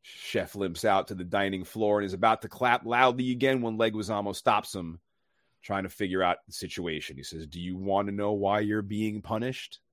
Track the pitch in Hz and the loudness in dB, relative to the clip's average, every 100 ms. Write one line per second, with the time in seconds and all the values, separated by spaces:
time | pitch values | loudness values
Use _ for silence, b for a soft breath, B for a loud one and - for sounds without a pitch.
0 | - - - 113 87 101 98 82 110 98 | -20 -16 -4 -4 -4 -4 -4 0 2 2
1 | 92 92 87 101 98 95 90 110 107 104 | 0 -8 -4 -2 0 -2 -8 -2 2 2
2 | 98 92 110 113 104 - 123 123 113 120 | 0 2 2 2 -2 -2 2 2 2 6
3 | 127 123 127 123 135 131 117 110 113 110 | 6 6 -2 2 2 2 0 2 2 2
4 | 104 104 101 95 - 107 - 98 85 82 | -2 -2 -2 0 4 4 2 -8 -8 -10
5 | _ _ _ _ _ _ - 98 95 - | _ _ _ _ _ _ -6 -4 -4 -4
6 | 98 92 90 87 - - 87 - 85 78 | 0 4 4 2 -4 -10 -8 -6 -4 -4
7 | - 67 69 80 78 82 87 92 95 98 | -6 -12 -12 -12 -12 -8 -6 -4 0 2
8 | 101 101 101 104 98 104 107 107 101 104 | 2 0 0 2 2 2 2 0 -2 -2
9 | 107 104 - 110 123 131 - - _ | -2 -4 -2 -2 -2 -6 -12 -16 _